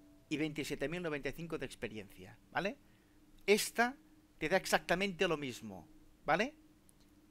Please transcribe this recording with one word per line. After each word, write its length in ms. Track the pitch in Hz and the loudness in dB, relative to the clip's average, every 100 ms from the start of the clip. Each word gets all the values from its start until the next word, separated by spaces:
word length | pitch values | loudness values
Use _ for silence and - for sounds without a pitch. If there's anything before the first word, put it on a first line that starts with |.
| - - - | -20 -20 -6
y 80 | 143 | -2
veintisiete 520 | 156 151 135 147 143 | -2 -4 -6 -4 -4
mil 140 | 175 | -4
noventa 280 | 170 147 135 | -4 -4 -4
y 20 | |
cinco 260 | 127 165 160 | -6 -6 -6
de 80 | 131 | -8
experiencia, 720 | - 113 107 98 101 90 110 _ | -8 -10 -8 -14 -16 -20 -20 _
¿vale? 260 | - 190 285 - _ _ _ - - | -4 -4 -4 -14 _ _ _ -20 -2
Esta 520 | - 208 - - 240 277 - - _ - | 4 4 4 2 0 0 -16 -20 _ -6
te 100 | 156 | 2
da 80 | 185 | 2
exactamente 680 | - 185 - 180 202 170 185 | 4 2 4 2 2 2 2
lo 100 | 151 | 2
mismo, 520 | 139 113 110 92 - - - - | -2 -6 -10 -12 -16 -20 -20 -6
¿vale? 300 | - 170 262 - - _ - - - - - | 2 2 2 -6 -20 _ -20 -20 -20 -20 -20